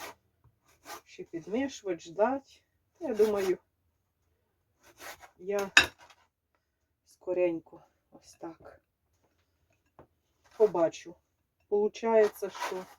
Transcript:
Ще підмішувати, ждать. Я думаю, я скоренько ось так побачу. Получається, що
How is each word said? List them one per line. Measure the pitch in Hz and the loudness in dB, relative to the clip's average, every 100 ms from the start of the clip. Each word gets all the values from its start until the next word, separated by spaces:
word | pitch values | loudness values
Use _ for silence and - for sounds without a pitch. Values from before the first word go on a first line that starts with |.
| - - _ _ _ _ _ _ - - | -16 -16 _ _ _ _ _ _ -18 -18
Ще | - - | -16 -16
підмішувати, | - 165 156 226 277 - 196 165 | -12 -10 -4 -2 -2 -6 -6 -6
ждать. | 170 165 226 277 - - _ _ _ _ | -6 0 2 2 -6 -20 _ _ _ _
Я | 320 | -8
думаю, | 214 214 202 190 - _ _ _ _ _ _ _ _ _ _ _ _ - - - - - _ | 2 4 4 0 -2 _ _ _ _ _ _ _ _ _ _ _ _ -20 -20 -18 -18 -20 _
я | 180 202 196 - - - - - _ _ _ _ _ _ _ _ _ | -4 -2 4 4 4 -4 -20 -20 _ _ _ _ _ _ _ _ _
скоренько | _ - 180 180 165 - 165 - _ _ | _ -4 0 0 0 -10 -20 -20 _ _
ось | - - | -20 -20
так | - 165 - - - _ _ _ _ _ _ _ _ _ _ _ - - _ _ _ _ - | -16 -16 -16 -20 -20 _ _ _ _ _ _ _ _ _ _ _ -20 -20 _ _ _ _ 2
побачу. | 214 170 165 - 170 170 _ _ _ _ _ | 4 4 0 0 -14 -20 _ _ _ _ _
Получається, | 208 208 - 226 220 208 - 190 | 0 0 -2 2 4 4 2 -10
що | - - 185 185 | -8 -8 -8 -10